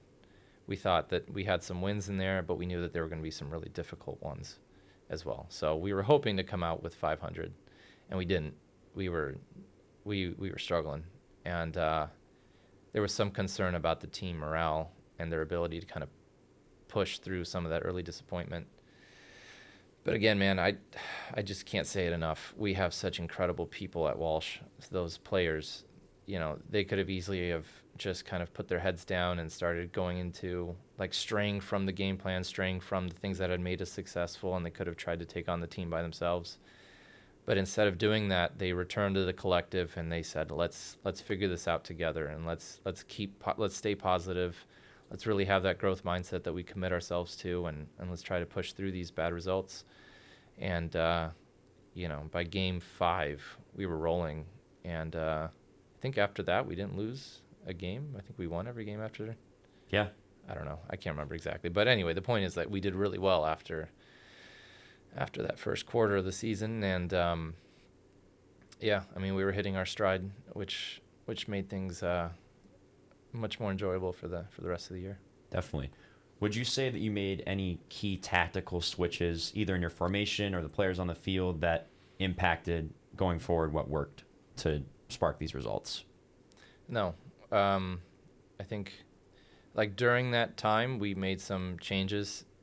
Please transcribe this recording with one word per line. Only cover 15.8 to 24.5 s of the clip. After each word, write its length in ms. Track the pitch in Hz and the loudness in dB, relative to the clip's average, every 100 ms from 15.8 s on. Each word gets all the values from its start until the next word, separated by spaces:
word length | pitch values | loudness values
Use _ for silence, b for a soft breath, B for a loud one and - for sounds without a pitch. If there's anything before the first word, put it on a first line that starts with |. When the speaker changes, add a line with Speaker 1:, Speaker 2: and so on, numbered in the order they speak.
Speaker 1:
to 60 | - | -8
kind 160 | 82 | -8
of 80 | 69 - - - - - - - - | -8 -10 -20 -20 -20 -20 -20 -20 -4
push 300 | 110 90 - | 0 0 -2
through 260 | - 92 | -4 -4
some 200 | 85 92 | -2 -2
of 60 | 85 | 0
that 120 | 82 | 0
early 180 | - 90 | 0 -2
disappointment. 640 | 85 - - 90 - 85 - - B B B B B B B B B B B - | -4 -8 -6 -6 -4 -6 -8 -16 B B B B B B B B B B B -6
But 100 | - | 0
again, 240 | - 110 101 | 4 6 6
man, 200 | 98 95 | 6 6
I, 180 | 87 - - - B B B | 4 2 -4 -12 B B B
I 60 | - | -4
just 240 | 101 98 | -4 -6
can't 220 | - 101 - | -4 -2 0
say 200 | 101 87 | 0 2
it 60 | |
enough. 420 | 85 80 80 - - | 2 0 -2 -6 -2
We 180 | 104 | 0
have 180 | 92 90 | 2 2
such 260 | - 92 85 | 0 -2 -2
incredible 480 | 85 - 90 87 85 | -4 0 0 0 -4
people 400 | - 95 85 78 | -6 -6 0 0
at 100 | - | 2
Walsh. 400 | 80 78 - | 0 0 -2